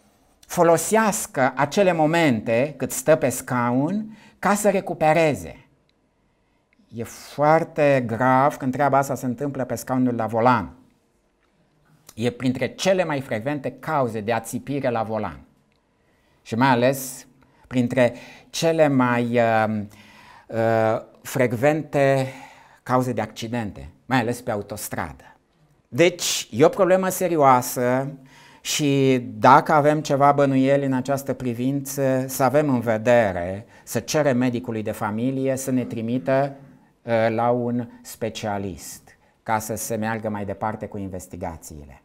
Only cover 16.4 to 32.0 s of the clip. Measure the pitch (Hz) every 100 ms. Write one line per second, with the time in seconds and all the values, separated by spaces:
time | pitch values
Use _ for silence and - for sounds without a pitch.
16.4 | - 113 135 120 123 143 - - - _
17.4 | _ _ - 127 120 - 202 156 - -
18.4 | - - 165 165 151 135 123 120 120 120
19.4 | 117 113 110 107 104 - - - - -
20.4 | - 113 113 113 110 113 - - - 131
21.4 | 123 117 143 156 151 147 139 139 127 -
22.4 | - - - _ - 127 127 113 107 -
23.4 | 110 120 104 69 69 - - 127 113 120
24.4 | - 107 101 101 - - 85 67 - _
25.4 | _ _ _ _ _ 123 175 175 - -
26.4 | - 107 160 - 180 185 185 185 185 165
27.4 | 139 127 123 127 123 127 139 156 - -
28.4 | - - - - 147 139 135 131 113 107
29.4 | 127 143 160 156 143 151 151 139 143 143
30.4 | 139 135 131 139 139 127 127 135 135 123
31.4 | 127 117 131 143 139 143